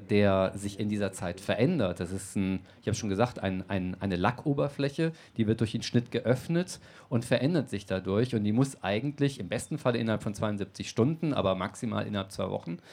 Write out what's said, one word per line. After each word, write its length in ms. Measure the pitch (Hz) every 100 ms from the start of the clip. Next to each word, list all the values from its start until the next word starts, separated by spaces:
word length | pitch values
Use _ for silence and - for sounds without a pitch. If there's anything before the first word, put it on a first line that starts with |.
| 101
der 440 | 104 101 95 95 98
sich 240 | 101 -
in 100 | 104
dieser 220 | 104 98
Zeit 280 | - 90 87
verändert, 600 | - 90 135 175 92 87
das 120 | 87
ist 240 | 92 - 104
ein, 260 | 95 92 - -
ich 60 | -
hab 80 | 107
schon 140 | 107
gesagt, 280 | 95 113 -
ein, 260 | 98 92 -
ein, 260 | 101 92 92
eine 160 | 101 90
Lackoberfläche, 960 | 101 127 151 143 143 - 135 - 165 160 - -
die 100 | 107
wird 140 | 110
durch 140 | 113
den 100 | 110
Schnitt 260 | - 120 120
geöffnet 720 | 117 113 127 - 170 175 - - - -
und 160 | 123 120
verändert 440 | 117 135 175 113
sich 160 | 101 -
dadurch. 480 | 95 95 101 127
Und 100 | 117
die 100 | 104
muss 280 | 113 139 -
eigentlich 580 | 92 104 143 143 143 131
im 100 | 90
besten 280 | 113 - 156
Falle 220 | 131 120
innerhalb 240 | 113 104
von 100 | 110
zweiundsiebzig 560 | 101 107 104 95 - 98
Stunden, 420 | - 127 165 160
aber 220 | 120 95
maximal 540 | 92 95 - 117 104 107
innerhalb 240 | 101 98
zwei 180 | - 95
Wochen, 280 | 101 170 175 -